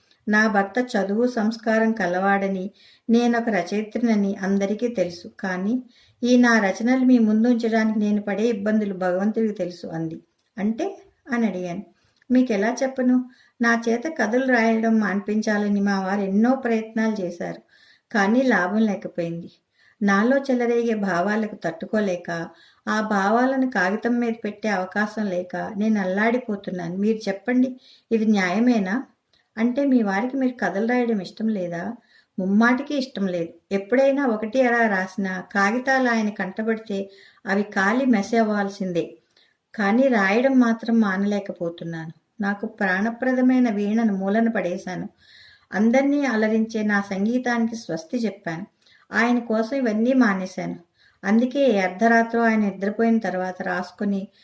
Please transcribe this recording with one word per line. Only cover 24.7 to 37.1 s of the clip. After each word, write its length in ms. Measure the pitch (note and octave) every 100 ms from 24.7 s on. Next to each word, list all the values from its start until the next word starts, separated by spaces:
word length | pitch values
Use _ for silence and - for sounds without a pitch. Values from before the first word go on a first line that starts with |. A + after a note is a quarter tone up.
| F#3+ F#3 G3+ G#3 A3+ G#3
లేక 300 | F3+ F3+ F3
నేను 460 | F3 G3+ A3 G#3+
అల్లాడిపోతున్నాను. 960 | F#3 G3 A3+ B3 B3 G3+ - F3+ E3+ F#3
మీరు 200 | G#3 A3
చెప్పండి, 600 | G3+ G3 - B3+ C4 - - _ -
ఇది 140 | A3+ A3
న్యాయమేనా? 800 | G#3 F3+ G3+ B3 A#3 F#3 A#3 - _ _ _ _ A3
అంటే 280 | A#3+ B3 C#4+
మీ 160 | B3
వారికి 360 | G3+ G3 B3+ C4+
మీరు 160 | B3+ A#3+ F#3+
కథలు 220 | G3 A3+
రాయడం 340 | B3 A#3 G#3+
ఇష్టం 260 | F3 - A3
లేదా? 480 | G#3 F3 E3+ G3 A#3+ _ _ _ -
ముమ్మాటికి 580 | F#3 G3+ A#3 B3+ C#4 D4
ఇష్టం 300 | - - G3
లేదు. 260 | F3 E3+ - -
ఎప్పుడైనా 540 | G3 G3 B3+ C#4 C4+ C4+
ఒకటి 360 | G#3+ A3 C4
అరా 260 | B3+ A#3+ A3+
రాసినా 540 | F#3+ F#3+ - F#3+ F#3
కాగితాలు 680 | - G3+ G3 B3 C4 C4 B3
ఆయన 200 | A3+ G#3+
కంటబడితే 800 | G#3 F#3 G#3 A3 A3 - G3 G3